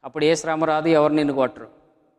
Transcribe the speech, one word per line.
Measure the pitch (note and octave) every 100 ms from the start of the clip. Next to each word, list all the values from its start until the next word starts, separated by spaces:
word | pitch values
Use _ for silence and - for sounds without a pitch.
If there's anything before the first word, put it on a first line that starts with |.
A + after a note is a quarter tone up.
అప్పుడు | C3 D#3 D3+
ఏ | E3
శ్రమ | D#3+ D#3+ D#3+
రాదు, | D#3 D#3+
ఎవరు | D#3 D3
నిన్ను | D3+ D3
కొట్టరు. | C3+ B2+ - A2 _ _ _ _